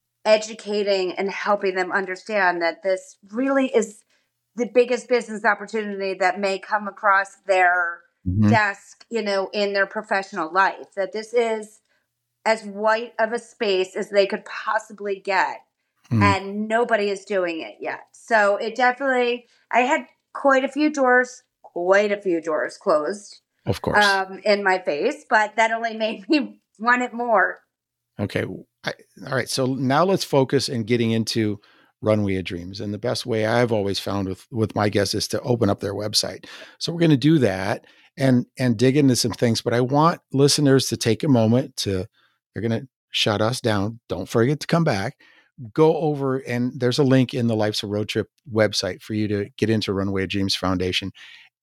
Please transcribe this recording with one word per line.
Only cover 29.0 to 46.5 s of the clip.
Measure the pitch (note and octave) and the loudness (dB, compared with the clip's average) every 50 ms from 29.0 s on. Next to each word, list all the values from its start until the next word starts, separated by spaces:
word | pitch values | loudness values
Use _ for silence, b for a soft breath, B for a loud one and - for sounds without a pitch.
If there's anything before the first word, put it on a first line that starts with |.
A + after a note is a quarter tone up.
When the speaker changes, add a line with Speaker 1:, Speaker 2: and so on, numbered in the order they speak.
| _ _ _ - - | _ _ _ -18 -10
Speaker 2:
all | C#3 C3+ | -6 -4
right. | B2+ G#2+ - | -4 -4 -4
So | - C3+ C3 | -4 -2 -2
now | B2+ C3+ B2 C3+ B2 C3+ D3+ F3 | -2 -2 -2 0 0 2 2 2
let's | G3 F#3+ - - | 2 0 -2 -2
focus | - D3+ C#3 C3+ - C#3+ B2+ - - | 0 0 0 2 2 0 -2 -2 -2
in | C#3 A#2 G#2 | -4 -6 -2
getting | G#2 B2 A#2 A#2 A2+ | 0 0 0 2 0
into | A2+ A2+ G#2+ - - A#2 A2 G#2+ G2+ - b b b b b b b _ - | 0 0 -2 -2 -2 -2 -2 -2 -2 -6 b b b b b b b _ 0
Runway | G#2+ G#2+ G#2 G#2 G2 F#2+ | 0 2 2 2 0 -2
of | F#2+ E2+ | -2 -4
Dreams. | - F#2 E2+ F2 F#2 G2 G2+ | -6 -8 -10 -10 -12 -12 -10
And | G#2+ G#2 | -8 -8
the | G#2 | -8
best | G2+ A2 B2 A#2 - - | -6 -4 -4 -4 -4 -4
way | B2 A2+ A2 G#2+ | -4 -2 -2 0
I've | A2 A#2 A#2+ B2 A2 | 2 2 2 2 2
always | A#2 G#2 G2 G2 F#2+ - | 0 0 0 -2 -4 -4
found | - G2+ G2 G2+ G2 | -6 -4 -4 -4 -4
with, | F#2+ F#2 - - _ | -6 -8 -10 -12 _
with | C3 A2 A2 F#2+ - | -2 -2 -2 -2 0
my | A2+ G#2 G#2+ | -2 -2 0
guests | F#2+ G2+ G2 - - | 2 0 0 0 -2
is | - - - | -4 -4 -4
to | - - | -6 -4
open | - B2+ A#2+ A#2 A2+ G2 | -2 -2 0 2 2 0
up | - - | 0 0
their | G2 G2 G2+ | -4 -6 -6
website. | G2+ G#2 A2 G#2+ - - - F#2+ - B B B B B B B B | -6 -8 -2 -2 -2 -2 -2 -8 -12 B B B B B B B B
So | - D#3+ | -8 -8
we're | E3+ E3+ | -2 2
gonna | E3 D#3+ D3 | 4 4 4
do | A#2+ B2+ D3+ E3 | 4 6 4 4
that | D3+ A#2+ G2+ F#2 F#2 F#2+ G#2 A#2+ - b b b b b b b | 6 4 2 0 -2 -2 -4 -4 -4 b b b b b b b
and, | - C3+ C3 B2+ B2 - - _ | 0 2 4 4 4 2 -2 _
and | - C3 B2 A2+ | -2 0 0 2
dig | G#2 B2 C3 C3 | 4 2 4 4
into | D3+ C#3+ C3 A#2+ | 4 4 4 4
some | - - A2+ - | 2 0 -2 -2
things, | - B2 A#2 A2+ - | 0 0 2 2 0
but | - A#2+ A2+ | 0 0 0
I | A#2+ | 0
want | B2+ A#2+ C#3+ D3 D#3 E3+ - - _ _ - | 0 2 2 4 4 2 2 -2 _ _ 2
listeners | C3+ C#3+ C#3 - D3+ D3 C3+ C3+ C3 - | 4 4 4 4 4 4 6 6 4 4
to | - A2+ | 0 -4
take | - - A#2 A2 - - | -2 0 0 0 0 2
a | D#3 | 4
moment | B2+ A#2 A2 A2 A#2 B2+ - C3+ - | 4 4 6 4 4 2 0 -2 -8
to, | - - G#2 F#2+ F#2 F#2 - _ _ _ _ _ _ _ _ _ | -6 -4 -4 -4 -4 -6 -8 _ _ _ _ _ _ _ _ _
they're | - G#2+ | -6 -4
gonna | A2+ - F3 C#3 - _ _ _ _ | -4 -4 -4 -6 -12 _ _ _ _
shut | - - - A2+ G#2 G#2 | -6 -2 0 0 0 2
us | G#2+ A2+ B2+ - | 0 0 -2 -2
down. | - A2+ G#2+ G2 G2 A2 A#2 - _ - | -2 0 0 0 -2 -4 -6 -10 _ -8
Don't | F2+ F2 F#2+ | -8 -8 -6
forget | - - A#2 A#2 C3+ D3+ C#3+ | -2 0 2 2 2 0 -2
to | - | -2
come | - E3 E3+ E3 | -2 0 0 2
back. | D#3 A2+ G2 G2+ C3 - b b b b b b b b - B2 G#2 - | 0 0 -2 -4 -6 -8 b b b b b b b b -18 -18 -6 0
Go | D#3 D#3 D#3+ E3+ | 2 4 4 4
over, | D3 D#3+ D3+ D3+ C#3 C#3 C3 C3 C3 | 2 -2 -2 -2 -2 -2 -2 -2 -4
and | C3 A#2+ | -4 -4